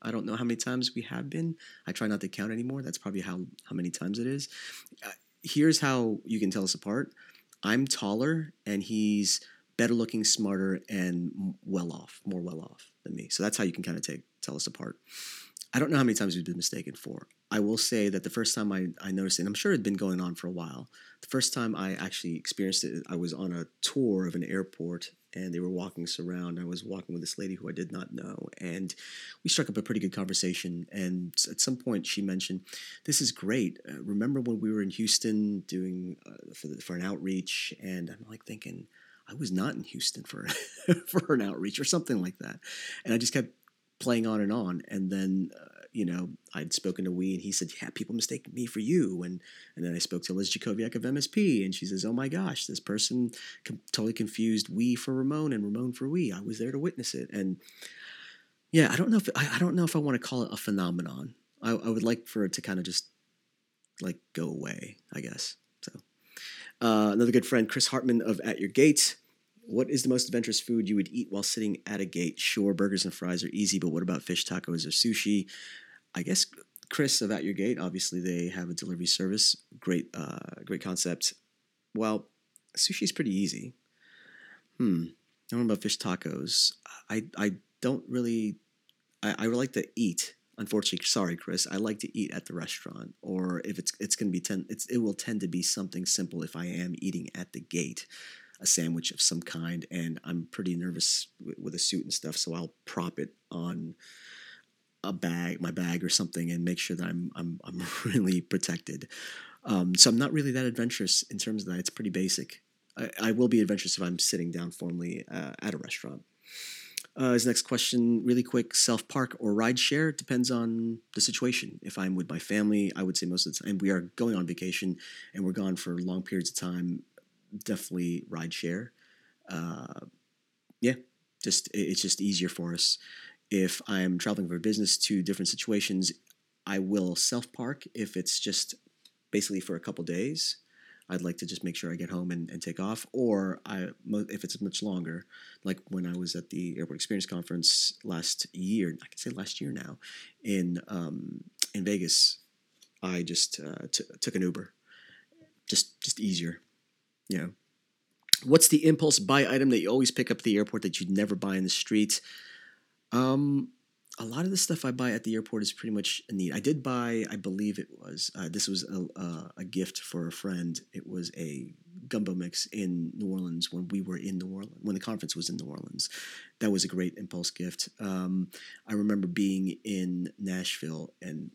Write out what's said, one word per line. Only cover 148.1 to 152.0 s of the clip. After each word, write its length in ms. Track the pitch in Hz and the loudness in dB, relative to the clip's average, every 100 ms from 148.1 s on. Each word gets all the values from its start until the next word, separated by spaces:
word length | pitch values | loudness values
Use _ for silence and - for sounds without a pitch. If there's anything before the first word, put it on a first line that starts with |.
| 85 80 - - 92 | -2 -2 -2 -4 -4
year, 400 | 92 110 87 - | 0 0 0 -2
I 60 | - | -12
can 100 | - | -10
say 120 | 127 | -8
last 280 | 113 98 - | -6 -8 -6
year 120 | 143 | -6
now, 260 | - - - - - - _ | -6 -10 -14 -16 -18 -18 _
in, 380 | 110 98 87 87 - | 0 2 2 -2 -4
um, 560 | 92 82 - - - - - - | -4 -4 -6 -8 -10 -14 -6 -4
in 100 | 104 | -2
Vegas, 540 | 92 101 | 0 0